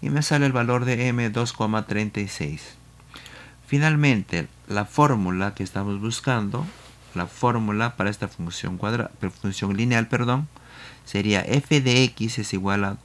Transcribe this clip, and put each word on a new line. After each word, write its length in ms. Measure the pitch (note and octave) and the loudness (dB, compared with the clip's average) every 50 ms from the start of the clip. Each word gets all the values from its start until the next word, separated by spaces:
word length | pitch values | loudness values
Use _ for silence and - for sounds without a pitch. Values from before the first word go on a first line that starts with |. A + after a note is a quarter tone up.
Y 80 | - C#3+ | -4 0
me 120 | C#3+ D3 | 0 0
sale 240 | D3 - D#3 C#3+ C#3+ | 2 2 2 4 4
el 60 | C#3 | 4
valor 320 | B2+ B2 A#2 A#2+ B2 B2 B2 | 4 2 2 2 2 2 2
de 240 | B2+ B2 A#2 B2 B2+ | 0 0 0 0 0
M, 200 | A#2+ A#2+ A#2+ A2+ | 2 0 0 0
dos 220 | G#2 A#2 A#2 A#2 | 0 0 -2 -2
coma 340 | - - A2 G#2+ G#2+ G#2+ G#2 | -2 -2 -2 0 0 -2 -2
treinta 340 | - G2+ G#2 G#2+ G#2 - G#2 | -2 -2 -2 -2 -2 -2 -4
y 80 | G2+ F#2+ | -6 -6
seis. 460 | - - D#2 D2 D#2 D2+ - - - - - - - - - - - - - - - - - - - - - | -6 -6 -6 -6 -6 -8 -12 -16 -20 -20 -20 -20 -20 -20 -20 -20 -20 -20 -20 -18 -20 -20 -20 -20 -20 -20 -4
Finalmente, 800 | - C#3 C#3+ D3+ D#3 D#3 D3 D3 C#3+ B2 G2+ F#2+ - - E2+ D2 - - - - | 0 2 4 4 4 4 4 4 4 4 4 0 -2 -4 -4 -4 -6 -12 -20 -10
la 180 | - G#2 G#2 G#2 | -4 -2 -2 -2
fórmula 720 | - - - D3 C#3+ C3 G#2+ F#2+ F2+ F#2 F#2 G2 G2+ G2+ | -2 2 4 4 4 4 2 0 0 0 0 -2 -4 -4
que 80 | - | -6
estamos 380 | G2 F#2 - G2 G2 G2+ G2+ G2 | -8 -6 -4 -6 -4 -4 -4 -4
buscando, 680 | G#2 A2+ A2+ - - C#3 B2+ A2+ G#2+ G2+ A2 A#2+ D#3+ F#3 - - - - - - - - - | -4 -6 -6 -2 -2 0 0 0 -2 -2 -4 -6 -6 -8 -10 -16 -20 -20 -20 -20 -20 -10 -6
la 120 | F2+ F2 | -6 -6
fórmula 680 | F2 - - - B2 A#2 A#2 A2 G#2 G#2 G#2+ A2+ A#2+ - | -6 -4 0 0 2 2 2 0 0 0 0 0 -2 -2
para 140 | - F#2+ G2+ | -2 -2 -2
esta 160 | G2+ - G#2 | -2 -4 -8
función 520 | F#2 - - E2+ E2 - - - F2+ F#2 F2+ | -10 -8 -8 -8 -8 -8 -6 -6 -6 -6 -4
cuadra-, 320 | G#2+ G#2+ A#2 A#2+ - - - - | -4 -2 -2 -2 -4 -6 -6 -6
per-, 100 | - F#2 | -6 -6
función 460 | - - - G2 F#2+ - G2 G2 G2 | -6 -4 -6 -6 -4 -2 -2 -2 0
lineal, 320 | G2 A#2 B2 B2 A2+ A2+ A2+ | 0 2 2 2 2 2 0
perdón, 400 | - A#2+ A#2+ A#2+ B2 C3+ D3+ - - - - - - - - - - - - | 0 0 0 0 0 0 -2 -6 -10 -20 -20 -20 -20 -20 -20 -20 -20 -20 -16
sería 360 | - - G2+ G2+ G#2+ G#2 F#2+ | -4 -4 0 2 2 2 2
F 400 | - - A2+ C#3+ - - D#3 C#3+ | 2 2 0 0 2 2 2 2
de 220 | C3 C3 B2 B2+ C3 | 4 4 6 6 4
X 340 | A#2+ - - A#2 A2 - - | 4 2 -2 -4 -4 -4 -6
es 140 | G#2 - | -6 -4
igual 320 | - F#2+ F#2+ G2 G2 G2+ G2+ | -4 -2 0 0 0 2 0
a 120 | G2 G2+ - | -2 -4 -6